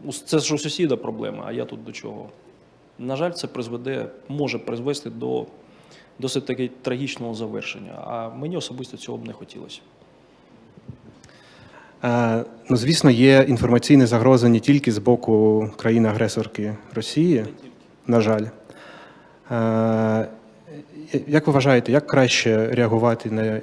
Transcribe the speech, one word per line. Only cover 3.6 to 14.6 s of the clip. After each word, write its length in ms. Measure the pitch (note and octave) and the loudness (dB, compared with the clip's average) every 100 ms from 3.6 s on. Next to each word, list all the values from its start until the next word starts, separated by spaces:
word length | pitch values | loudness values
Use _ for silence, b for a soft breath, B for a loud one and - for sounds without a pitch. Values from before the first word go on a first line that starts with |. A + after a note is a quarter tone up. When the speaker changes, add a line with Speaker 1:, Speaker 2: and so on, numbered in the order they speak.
| A#2 A#2+ B2+ B2+ A2 - - | -8 -8 -8 -8 -8 -14 -12
Speaker 1:
може 300 | C#3+ C3+ A#2 | -6 -4 -4
призвести 500 | - A#2+ C3 C#3 A#2 | -8 -8 -6 -8 -10
до 360 | A#2 B2 B2+ - - - b b b b - | -10 -6 -6 -8 -16 -20 b b b b -10
досить 260 | B2+ C3+ - | -6 -6 -6
таки 260 | B2 B2 - | -6 -6 -6
трагічного 520 | C3 B2 C#3 - A#2 | -6 -6 -6 -8 -10
завершення. 600 | A2 A2+ G#2+ G#2 - G2 - - | -8 -8 -8 -10 -12 -14 -16 -12
А 240 | A#2 A2+ | -10 -10
мені 280 | B2 D3+ F3+ | -10 -8 -8
особисто 400 | - B2+ B2+ B2 | -10 -12 -14 -14
цього 200 | - A#2 | -12 -12
б 80 | A#2 | -12
не 60 | |
хотілося. 460 | A2+ - - - - - _ _ _ _ _ _ - - - - - G#2+ - B B B B B B B - | -16 -18 -18 -18 -20 -20 _ _ _ _ _ _ -20 -20 -20 -20 -20 -20 -20 B B B B B B B -8
Speaker 2:
Е, 420 | B2 A#2+ A#2 A2+ - - - | -2 0 2 0 -4 -12 -2
ну, 80 | B2 | 0
звісно, 320 | B2+ D#3 C#3+ | 2 4 4
є 340 | A#2 C3+ C3+ C3 | 6 8 8 6
інформаційні 560 | A#2 A#2 A#2+ - C#3+ A#2+ | 2 2 2 6 6 6
загрози 440 | A#2 A#2+ B2+ A#2+ | 4 6 6 6
не 100 | |
тільки 320 | A#2 | 4